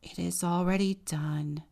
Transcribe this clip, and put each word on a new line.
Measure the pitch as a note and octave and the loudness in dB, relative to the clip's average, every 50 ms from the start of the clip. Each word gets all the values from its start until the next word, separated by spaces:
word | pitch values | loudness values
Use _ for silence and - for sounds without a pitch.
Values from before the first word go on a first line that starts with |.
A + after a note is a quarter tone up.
It | - - - | -16 -14 -8
is | - F3 F3 F3 - - | -4 -4 -2 -2 0 0
already | F3 F3 F3 F3+ F3+ F#3 G3 G3+ G3 F#3+ | 2 2 2 4 4 4 4 4 2 0
done | F#3+ - - - D#3 D3+ D3+ D3+ D3+ D3+ D3 D3 D3+ D#3 - | -2 -4 -6 -4 -2 -2 0 -2 -2 -2 -2 -4 -6 -8 -12